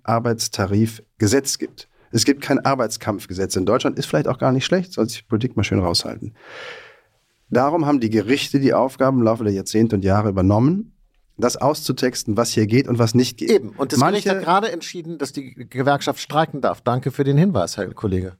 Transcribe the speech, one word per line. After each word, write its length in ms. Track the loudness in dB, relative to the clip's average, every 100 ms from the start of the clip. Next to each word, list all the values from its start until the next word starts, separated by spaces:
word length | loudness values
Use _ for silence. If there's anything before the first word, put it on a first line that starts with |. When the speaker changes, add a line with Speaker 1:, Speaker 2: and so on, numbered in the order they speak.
| -2 -2 0 -2 -4 -4
Speaker 1:
Arbeitstarifgesetz 1000 | 0 2 0 -2 _ _ 2 2 0 -6
gibt. 300 | -8 -12 -20 _ _
Es 140 | 0 0
gibt 160 | 0
kein 220 | 0 0 0
Arbeitskampfgesetz 920 | 0 -2 -4 -6 -6 -8 -6 -2 0
in 100 | 0
Deutschland, 320 | 0 0 -4
ist 80 | -2
vielleicht 200 | -2 0
auch 120 | 0
gar 120 | 0
nicht 140 | 0 0
schlecht, 280 | -2 -2
soll 140 | -2 -2
sich 120 | -4
die 80 | -4
Politik 280 | -2 -2 -2
mal 80 |
schön 160 | 0 0
raushalten. 540 | 0 -2 -4 -10 -12 -16 -20 -18 -16 -16 -20 -20 _ _ _ _ _
Darum 360 | 0 2 2 2
haben 140 | 2
die 100 | 2
Gerichte 500 | 0 2 0 0 2
die 140 | 2
Aufgabe 440 | 2 0 0 2 4
im 60 |
Laufe 200 | 2 2
der 100 | 0
Jahrzehnte 420 | -2 0 2 2 2
und 80 |
Jahre 260 | 2 2 2
übernommen, 640 | 2 4 4 4 0 -6 _ _ _ _ -4
das 180 | -2 0
auszutexten, 800 | 0 0 -4 -2 -2 -2 -2 -2
was 140 | 0
hier 160 | 0 2
geht 200 | 2 2
und 120 | 0
was 160 | 4 4
nicht 220 | 2 -2
geht. 120 | 2
Speaker 2:
Eben. 200 | 2 2
Und 220 | -6 -2
das 60 | 2
Gericht 260 | 2 2 0
Speaker 1:
Manche 40 |
Speaker 2:
hat 120 | -2
gerade 280 | 2 2 0
entschieden, 460 | -6 -10 -12 -12 -8
dass 140 | -8
die 220 | -8 -12 -16 -10
Gewerkschaft 500 | -2 2 2 0 -6
streiken 420 | -4 -2 -2 -2
darf. 200 | -2 -2
Danke 300 | -2 -2 -2
für 120 | -2
den 140 | 2 4
Hinweis, 400 | 4 2 -2 -4
Herr 140 | -8
Kollege. 440 | -4 -2 -2 -4